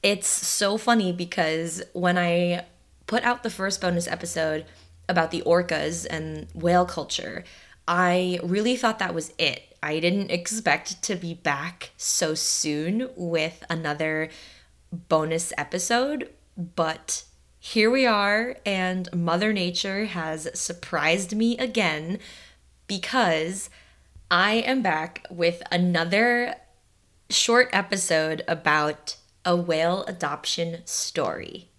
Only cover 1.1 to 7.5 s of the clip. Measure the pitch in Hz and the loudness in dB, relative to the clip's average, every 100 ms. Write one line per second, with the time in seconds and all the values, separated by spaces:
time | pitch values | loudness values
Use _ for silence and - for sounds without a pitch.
1.1 | 175 175 - 160 160 165 165 - - 180 | 0 -4 0 0 0 -4 -6 -8 0 2
2.1 | 180 175 175 175 175 - _ _ _ - | 4 4 2 2 0 -6 _ _ _ -4
3.1 | 214 233 240 - 180 190 190 180 175 170 | 0 0 0 -4 -4 -4 -2 0 0 -2
4.1 | 170 170 - 160 156 165 - - - - | -6 -6 -4 -2 -2 -6 -20 -20 -14 -2
5.1 | 175 165 170 - 170 175 156 151 170 - | 0 2 0 4 2 2 -2 -2 -4 -6
6.1 | 160 156 156 151 - 170 175 180 - - | -8 -8 -10 -10 -2 4 4 4 -2 -6
7.1 | - - - - | -8 -8 -12 -14